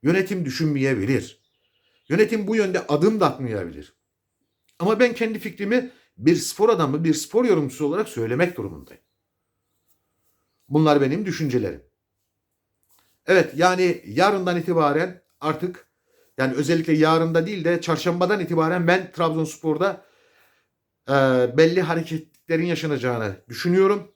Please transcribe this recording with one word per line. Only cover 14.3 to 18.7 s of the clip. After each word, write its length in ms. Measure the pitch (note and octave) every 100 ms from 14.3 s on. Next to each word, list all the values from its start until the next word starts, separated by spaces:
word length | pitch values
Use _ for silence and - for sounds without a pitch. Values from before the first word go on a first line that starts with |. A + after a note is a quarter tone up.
| G3+ F3+ F3
itibaren 640 | E3+ E3 D3+ C#3+ F3+ F3+ _ _
artık, 460 | D3 D3+ F3+ F3+ _ _ _ _ _ -
yani 160 | C3
özellikle 380 | B2+ C#3+ E3+ E3
yarında 540 | D#3 D#3 D#3+ E3 E3 E3
değil 180 | G#3
de 160 | D#3+ E3+
çarşambadan 600 | E3+ D#3+ F3+ F3 F3+ G#3
itibaren 460 | E3 E3+ D#3+